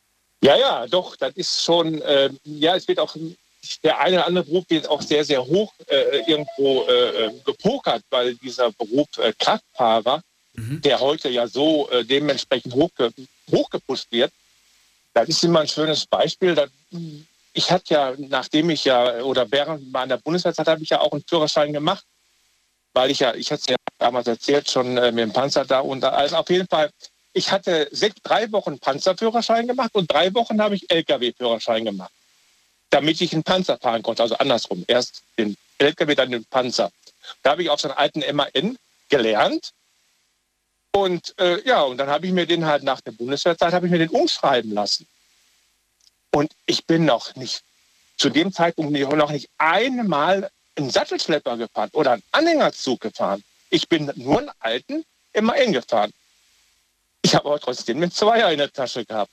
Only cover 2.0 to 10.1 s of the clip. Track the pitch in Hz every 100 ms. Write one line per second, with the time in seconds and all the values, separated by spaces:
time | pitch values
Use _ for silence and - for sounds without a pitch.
2 | - 139 139 139 147 151 156 185 - 180
3 | 151 156 160 - _ _ - - 156 127
4 | 156 180 160 180 143 180 - 320 - 151
5 | - 147 143 135 123 185 214 - - 139
6 | 123 143 - 151 143 - 139 131 117 123
7 | 120 104 110 123 - - 190 269 165 123
8 | - 131 123 120 127 120 120 - 107 131
9 | 196 - 110 - - 214 _ - 117 113
10 | 117